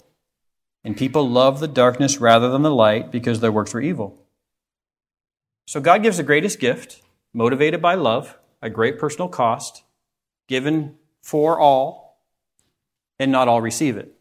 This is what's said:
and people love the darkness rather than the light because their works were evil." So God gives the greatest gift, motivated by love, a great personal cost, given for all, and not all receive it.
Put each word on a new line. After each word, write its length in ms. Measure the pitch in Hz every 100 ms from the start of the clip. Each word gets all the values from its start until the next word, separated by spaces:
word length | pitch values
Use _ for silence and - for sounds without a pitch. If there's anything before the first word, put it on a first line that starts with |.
| _ _ _ _ _ _ _ _
and 120 | 113 104
people 320 | 131 151 135
love 320 | 123 135 143
the 80 | 156
darkness 520 | 127 123 120 139 -
rather 280 | 117 117 123
than 100 | 135
the 80 | 156
light 420 | 131 107 110 -
because 280 | 123 120 113
their 120 | 113
works 220 | 107 101
were 80 | 117
evil." 420 | 147 151 98 - _ _ _ _ _ _ _ _ _ _ _ _ _ _ -
So 160 | 147
God 220 | 160 202
gives 140 | 220 175
the 60 |
greatest 360 | 143 147 196 -
gift, 420 | 123 135 - - _ _ _
motivated 480 | 117 117 131 151 170
by 140 | 170 185
love, 420 | 123 120 - - _ _
a 80 | 113
great 300 | 107 117 113
personal 300 | 147 - 180
cost, 520 | 156 117 117 - - _ _ _ _ _ _ -
given 480 | 127 143 160 143 - _ _
for 360 | - 151 151 165
all, 600 | 147 131 143 - - _ _ _ _ _ _ _ _ _ _ -
and 140 | 135
not 160 | 131 123
all 140 | 117
receive 360 | 113 - 151 101
it. 180 | - _